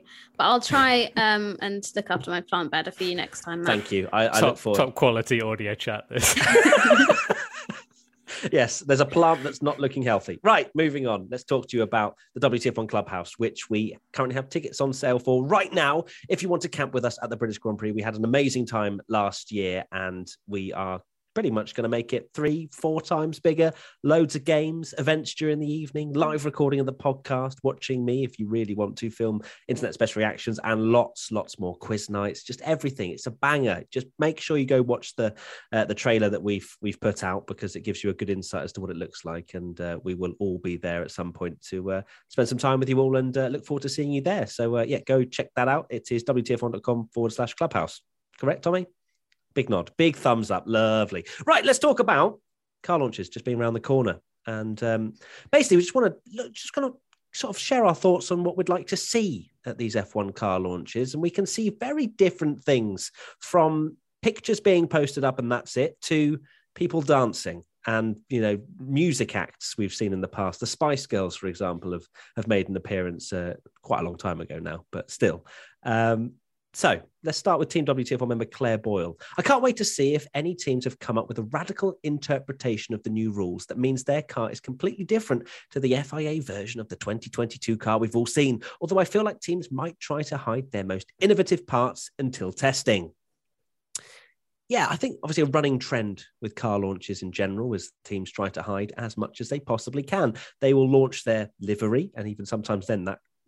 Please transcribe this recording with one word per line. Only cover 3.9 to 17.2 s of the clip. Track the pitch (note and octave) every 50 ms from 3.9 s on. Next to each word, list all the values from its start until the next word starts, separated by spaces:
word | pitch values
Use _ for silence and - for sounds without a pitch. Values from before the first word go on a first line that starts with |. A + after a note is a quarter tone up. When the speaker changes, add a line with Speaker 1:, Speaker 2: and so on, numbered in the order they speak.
| G3
Speaker 2:
you. | F#3+ F#2 - -
I, | G#2+ A2+
I | A2+ - A2
Speaker 3:
Top, | D#3+
Speaker 2:
look | C3+ A#2+ -
forward | - A2 G#2 G2
Speaker 3:
top | C#3 C3 B2
quality | - D3+ B2+ A2+ A2+ A2+ - C3 A#2
audio | A2+ A2 A2 A2 G#2+ G2+ G#2
chat, | - - - G#2+ G#2+ - -
this. | A#2 B2+ - - - C4
Speaker 2:
<laughs> | - - - A#4 A4+ - - C5+ - - D5+ - - - D5 - C6+ - - - - - - - - - - - - _ _ _ _ _ _ _ _ - - - - - -
Yes, | D3+ B2 A2+ - -
there's | - C#3 C#3 C3+
a | C#3+
plant | C3+ - E3+ E3+ E3 E3 C3+ C3
that's | C#3+ C#3 - C#3+
not | D3 B2+ -
looking | C#3 C3 - C3+
healthy. | B2+ B2 A2 F#2+ - - F2+ - -
Right, | G#3 A3+ E3+ C#3 - -
moving | D3 D#3+ D#3 C#3 C#3+ C3 A#2+
on. | G#2+ G2 F#2 -
Let's | B2 B2+ -
talk | - D3 B2+ A2+ -
to | -
you | A#2+ A2
about | G2+ - A2+ G#2 G#2 - _ _ _ -
the | B2+
W | C#3 C3+ A#2 A#2+
T | - B2+
F | A2
one | - A2+
Clubhouse, | G#2+ - G#2+ G2+ - G2 F2+ E2+ - -
which | - A#2 A2 - - - -
we | A2 G#2+ A2 G#2+ - - _ _ -
currently | - C3+ B2+ B2
have | C3 C3+ C3+
tickets | - E3 D3+ - - -
on | C#3 C#3 B2+
sale | C3+ - C3 B2 A#2+
for | B2 C3+ B2+ B2+ C3
right | C#3 G3+ G3 G3 - -
now. | F3+ D3+ C#3+ D3 E3 E3+ - - - - -
If | F#3 F3
you | F3+ F#3+
want | F3 E3+ -
to | E3+
camp | - - C#3 B2+ -
with | B2+ A#2
us | A#2+ - -